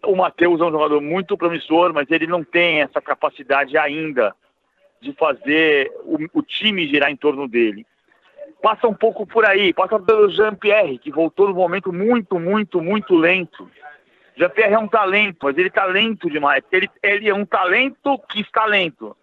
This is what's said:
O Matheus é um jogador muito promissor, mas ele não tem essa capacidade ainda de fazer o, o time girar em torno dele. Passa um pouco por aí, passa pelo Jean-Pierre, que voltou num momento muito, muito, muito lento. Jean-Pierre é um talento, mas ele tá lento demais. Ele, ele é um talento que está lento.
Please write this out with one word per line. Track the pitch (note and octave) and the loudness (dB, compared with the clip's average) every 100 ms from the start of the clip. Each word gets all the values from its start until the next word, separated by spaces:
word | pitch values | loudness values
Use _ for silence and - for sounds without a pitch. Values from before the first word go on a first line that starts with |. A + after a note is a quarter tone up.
| - | 0
O | F#3 | 2
Matheus | F3 - F3 E3 | 0 2 0 2
é | |
um | E3+ | 0
jogador | D#3 D3+ D3 | 0 0 0
muito | D3 F3+ F#3+ G3+ | 0 -4 -4 -4
promissor, | F3 E3 - D#3+ F3 | -2 -4 0 2 2
mas | D#3 C#3 | 0 -2
ele | E3 E3 | -2 0
não | F3 | -4
tem | D#3 F3 E3+ D#3 | -2 0 0 0
essa | C#3 D3+ | -2 -4
capacidade | - C#3+ D3+ - C3 C#3 C#3 D3+ | -6 -4 -4 -6 -2 0 2 0
ainda | D3 D3 D#3+ B2+ G#2+ - _ _ _ _ _ _ | -2 -4 -6 -2 -2 -2 _ _ _ _ _ _
de | - | -14
fazer | C#4 D#3 C3 C3 D#3 D#3+ D3 C3+ - | -2 -2 -2 0 2 4 2 0 -6
o, | - D4+ D#3 | -6 -6 -2
o | D#4 | -4
time | - - G#3+ G3 D3+ | -4 -2 -2 -2 -2
girar | D3 C#3+ | 0 0
em | C#3+ | 0
torno | D3 C3+ C#3 | -2 -2 -4
dele. | A#2 A2+ G2+ A#2 _ _ _ _ - - _ | 0 0 -2 -16 _ _ _ _ -20 -20 _
Passa | G#3+ G#3+ A#3+ | -2 0 -2
um | |
pouco | G3+ A3+ F#3+ G3 | 0 -2 -2 -4
por | A3 | 2
aí, | A3 G3 G3 | 2 4 2
passa | E3 F#3 G#3+ | 0 0 0
pelo | F#3 A3 G#3 | 2 4 4
Jean-Pierre, | E3 G#3+ G3+ G#3 G#3 F3+ B2+ | 4 0 0 2 2 2 -4
que | - | -8
voltou | C#3 E3 - G3+ | -2 -2 2 0
num | |
momento | F3+ F3+ F#3 F#3+ | 2 0 -2 -6
muito, | F3 G#3 A#3+ F#3+ F3+ | -2 0 0 0 -4
muito, | E3 G#3 G3+ F#3 | 0 -2 -2 -4
muito | E3 G#3 G#3 | -2 -4 2
lento. | F3+ D#3+ F#3 E3+ - F2+ _ - - _ _ _ - | 2 4 0 -4 -14 -20 _ -20 -20 _ _ _ -2
Jean-Pierre | F3 G3 A3 | -2 2 2
é | G#3+ | 2
um | G#3+ | 2
talento, | A3+ G3 G3+ G#3 F3 | 0 2 0 -2 -2
mas | C#3 C#3 | -4 -2
ele | F#3 | -2
tá | - | 0
lento | F#3+ F#3 A3+ G#3+ E3+ | 0 0 -2 -2 -4
demais. | D3+ C#3+ C#3 - | -2 0 0 0
Ele, | F#3 G3 _ | -2 -2 _
ele | G3+ G3+ G#3+ | -2 0 0
é | |
um | G3 | -2
talento | G3+ G#3 F#3 G3+ C4+ - C#4+ C#4 - | -2 -2 0 0 -2 -4 -4 -4 -4
que | G#3+ | -10
está | G3+ - | -4 -2
lento. | A3 G#3 E3+ - A2 - | 0 0 -2 -8 -16 -16